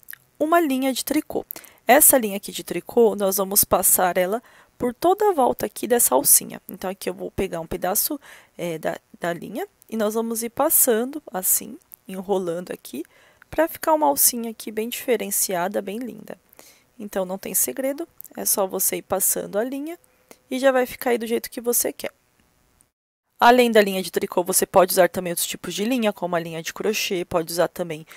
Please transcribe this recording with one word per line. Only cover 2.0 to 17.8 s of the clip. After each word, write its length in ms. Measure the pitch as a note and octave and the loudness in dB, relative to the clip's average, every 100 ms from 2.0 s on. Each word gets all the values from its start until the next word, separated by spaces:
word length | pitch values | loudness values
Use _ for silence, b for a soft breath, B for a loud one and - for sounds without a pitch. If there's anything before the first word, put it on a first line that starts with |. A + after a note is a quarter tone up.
| - C4+ | 8 4
linha 180 | G#3+ G3 | 2 -6
aqui 140 | - | -10
de 140 | F3+ | -10
tricô, 500 | - F3 - A#3+ A3 | -8 -8 -2 4 4
nós 220 | G3+ G3 G3 | 4 0 0
vamos 260 | F#3+ G3+ | 0 0
passar 540 | - F#3 F#3+ - F3+ F#3 | 2 2 4 2 2 2
ela 260 | F3+ A3+ b b b - | 0 -2 b b b -6
por 160 | B3 | -4
toda 380 | - E4+ G4 G#4 | 0 2 4 4
a 20 | |
volta 340 | E4 B3 B3 G#3+ | 4 2 2 -4
aqui 200 | - G#3+ | -6 0
dessa 300 | A#3+ - B3+ | 2 4 4
alcinha. 440 | - - - - - | 4 4 2 -10 -14
Então, 220 | F#3 F#3 | -10 -10
aqui 180 | G3 F#3+ | -8 -8
eu 60 | |
vou 160 | F#3 F3+ | -8 -8
pegar 300 | - F#3+ E3+ | -4 -4 -6
um 60 | E3 | -8
pedaço, 500 | F3+ F3+ G#3 - D4 B B B - | -4 -2 -2 -2 -6 B B B -8
é, 180 | E3+ D#3+ | -8 -6
da, 220 | E3+ - _ - | -6 -8 _ -8
da 120 | F3 | -6
linha 360 | F3 F3 A#3 G4+ _ _ | -6 -8 -8 -10 _ _
e 80 | A3+ | -4
nós 180 | G#3+ | -2
vamos 280 | A3 A3+ A3+ | -2 -4 -4
ir 80 | A#3 | -4
passando 720 | - D4+ - - A3 B3+ D4+ - | 0 2 2 2 0 -2 -8 -10
assim, 460 | F#3 F#3 - G3+ C#4 _ - - | -6 -2 -2 -4 -14 _ -20 -14
enrolando 640 | F#3 F#3+ G3 F3 E3+ F3+ | -10 -2 -2 -2 -6 -8
aqui, 320 | - - B3+ - b b b _ | -12 -12 -12 -12 b b b _
pra 160 | - D#4+ | -2 -2
ficar 240 | - E4 | -2 0
uma 140 | D#4 D4 | 2 2
alcinha 440 | C#4 - A#3+ A3+ | 2 0 0 -6
aqui 220 | A3 A#3+ | -10 -10
bem 160 | G#3+ A3+ | -8 -6
diferenciada, 920 | - - G#3+ G3 - - F3+ F#3 G#3 | -6 -2 -2 0 -4 -2 -2 -2 -4
bem 160 | G3 G#3+ | -4 -8
linda. 420 | B3+ - - - _ b b b b - | -10 -12 -16 -18 _ b b b b -16
Então, 280 | G#3 G3+ F3+ | -8 -4 -4
não 100 | G3 | -6
tem 160 | A3 | -6
segredo, 540 | F#3 - B3+ | -4 -2 -2